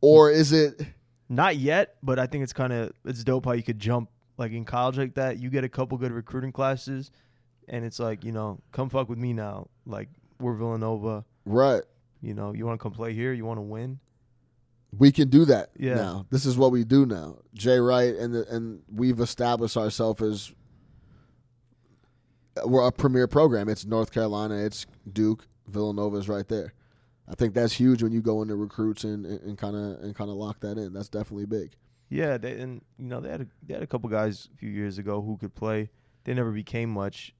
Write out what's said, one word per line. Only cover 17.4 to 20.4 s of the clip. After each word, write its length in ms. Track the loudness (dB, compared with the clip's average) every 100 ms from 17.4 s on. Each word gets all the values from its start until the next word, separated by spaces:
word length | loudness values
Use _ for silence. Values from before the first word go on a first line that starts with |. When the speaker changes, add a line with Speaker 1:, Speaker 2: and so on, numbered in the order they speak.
| _ -6
Speaker 1:
Jay 240 | 2 4
Wright, 340 | 6 4 4 0
and 180 | -4 -4
the, 120 | -4 -6
and 280 | -6 -12 -12
we've 320 | -2 0 0
established 580 | -2 -2 -2 0 -2 -2
ourselves 440 | -4 -2 -2 0
as, 320 | -2 -4